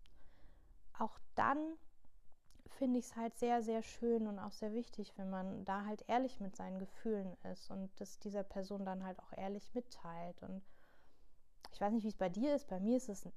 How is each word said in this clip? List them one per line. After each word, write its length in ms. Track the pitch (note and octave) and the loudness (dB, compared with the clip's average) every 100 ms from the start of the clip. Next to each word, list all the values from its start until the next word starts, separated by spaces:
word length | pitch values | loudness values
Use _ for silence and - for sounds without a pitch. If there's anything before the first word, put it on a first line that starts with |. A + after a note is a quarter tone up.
| - - - - - - - - - - | -10 -8 -8 -8 -12 -14 -18 -12 -6 0
Auch 180 | A3 - - - | 0 0 -2 6
dann 420 | A3+ C#4 D#4 D#4+ - - - - - - - - - | 6 6 2 -4 -10 -10 -10 -10 -10 -12 -14 -16 -10
finde 320 | - C4 B3 | 0 4 4
ich's 160 | - A3+ | 2 -2
halt 220 | A#3 - | -2 2
sehr, 240 | A#3+ A#3+ | 6 6
sehr 200 | A3+ A3+ | 4 2
schön 460 | A3 - A#3 A3+ G#3+ | 0 2 6 6 4
und 120 | G3+ | 0
auch 120 | G#3 | -4
sehr 220 | - G#3+ | -2 0
wichtig, 400 | A3 A#3 - G3+ - | 0 -2 -4 -6 -4
wenn 120 | F#3+ | -2
man 340 | F#3+ F#3+ F#3+ F#3+ | 0 -2 -2 0
da 200 | G3 G3+ | 0 0
halt 180 | G#3 - | -4 2
ehrlich 320 | A#3+ C4 - | 4 4 0
mit 140 | G3 - | -4 -4
seinen 240 | F#3 F#3+ | -4 -4
Gefühlen 580 | F#3+ - A3+ G#3 F#3+ F3 | -4 -2 0 2 0 -4
ist 280 | F#3 F#3 - | -6 -6 -6
und 180 | G3 F#3+ - | -4 -4 -6
das 200 | G3 - | -8 -6
dieser 240 | G#3 G3+ | -4 -2
Person 420 | G3 G3 F#3+ G3+ F#3+ | -2 -2 -2 -2 -2
dann 200 | F#3+ F#3+ | -2 -4
halt 140 | F3+ | -6
auch 120 | - - | -8 -6
ehrlich 360 | G3 G3+ - | -4 -4 -2
mitteilt. 680 | A#3+ - - E3+ E3+ F3 F3 | -2 -4 -6 -6 -6 -6 -6
Und 180 | F#3+ F#3+ - - - - - - - - - - - - | -6 -8 -8 -12 -14 -16 -16 -14 -14 -14 -14 -14 -8 2
ich 60 | |
weiß 100 | G3+ | 4
nicht, 120 | A3+ | 4
wie 60 | G#3 | 2
es 60 | - | 2
bei 140 | F#3 | 2
dir 260 | F#3+ C#4+ C#4+ | 4 4 4
ist. 140 | - | 2
Bei 100 | F#3 | 2
mir 160 | G3+ B3 | 6 6
ist 140 | A#3 | 4
es 180 | G3 F3+ | -4 -6